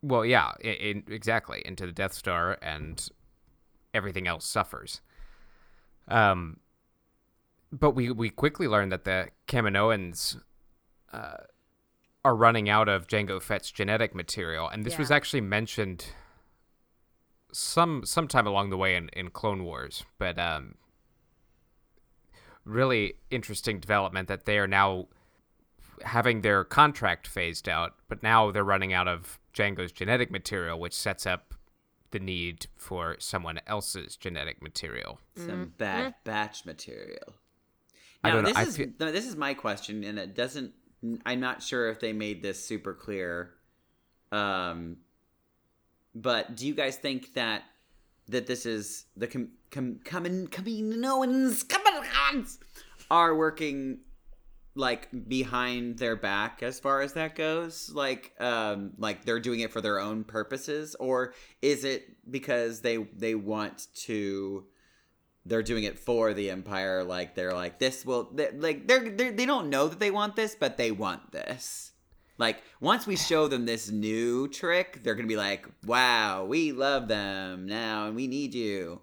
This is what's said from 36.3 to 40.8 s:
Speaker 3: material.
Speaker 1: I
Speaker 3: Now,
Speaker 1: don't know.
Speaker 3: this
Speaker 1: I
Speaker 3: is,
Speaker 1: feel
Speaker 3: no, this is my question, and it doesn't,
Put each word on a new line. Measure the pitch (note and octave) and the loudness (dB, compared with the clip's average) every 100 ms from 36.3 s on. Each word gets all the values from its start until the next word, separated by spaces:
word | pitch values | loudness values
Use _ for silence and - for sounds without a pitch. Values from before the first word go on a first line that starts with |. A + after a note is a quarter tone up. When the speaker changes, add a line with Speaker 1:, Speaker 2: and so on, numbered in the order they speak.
| G#2+ G#2 - F#2 | -4 -4 -8 -16
Speaker 3:
material. | D2+ - A1+ G1+ - - - _ _ _ _ _ _ - _ | -16 -14 -14 -14 -14 -16 -20 _ _ _ _ _ _ -20 _
Speaker 1:
I | G#2+ | 4
Speaker 3:
Now, | A2 | 4
Speaker 1:
don't | |
know. | G#2 | 6
Speaker 3:
this | G#2+ | 4
Speaker 1:
I | |
Speaker 3:
is, | A#2 - | 2 0
Speaker 1:
feel | C3+ - | -4 -2
Speaker 3:
no, | D#3+ | -2
this | E3 B3 | -2 -4
is | D#3 | -4
my | C#3 | -4
question, | C#3 A2+ G2+ - G#2+ | -2 -2 -4 -6 -8
and | G2+ G#2 | -6 -8
it | F#2 G2 | -8 -4
doesn't, | B2+ C#3+ B2 - | -4 -4 -10 -14